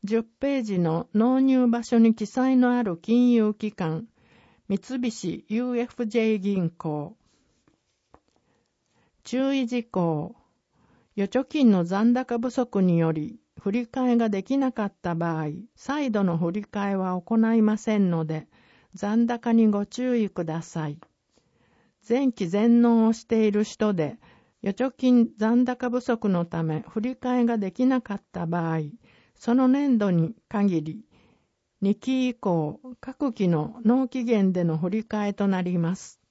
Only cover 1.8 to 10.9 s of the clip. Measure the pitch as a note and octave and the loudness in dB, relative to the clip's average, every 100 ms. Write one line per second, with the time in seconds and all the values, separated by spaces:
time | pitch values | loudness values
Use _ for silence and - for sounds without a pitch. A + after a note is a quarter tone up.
1.8 | A3+ A#3 A3+ A3 G#3+ - B3+ C4 B3 B3 | 0 4 4 4 -2 -2 2 4 4 2
2.8 | A3+ E3+ - A#3 B3 A#3+ G#3+ G#3+ G#3+ - | -2 -4 0 2 4 4 2 -2 -8 -6
3.8 | E3 D#3+ A3+ _ _ _ _ _ _ G3 | -4 -4 -8 _ _ _ _ _ _ -6
4.8 | - C4 A#3 A3 F3+ E3 _ G#3+ B3 A#3+ | -4 -6 -4 -6 -8 -8 _ -4 -2 -4
5.8 | A#3+ - A#3 A#3 A3 G#3+ F#3+ G3+ E3 - | -6 -6 -4 0 0 0 0 0 -2 -4
6.8 | E3 D3+ D3+ A3 _ _ _ _ _ _ | -8 -6 -8 -14 _ _ _ _ _ _
7.8 | _ _ _ - _ _ _ _ _ _ | _ _ _ -20 _ _ _ _ _ _
8.8 | _ _ _ _ - B3 C4+ C#4 A#3+ B3 | _ _ _ _ -8 -2 0 0 -2 -4
9.8 | A#3 - E3+ D#3 - - _ _ _ _ | -4 -2 -2 -2 -6 -12 _ _ _ _
10.8 | _ | _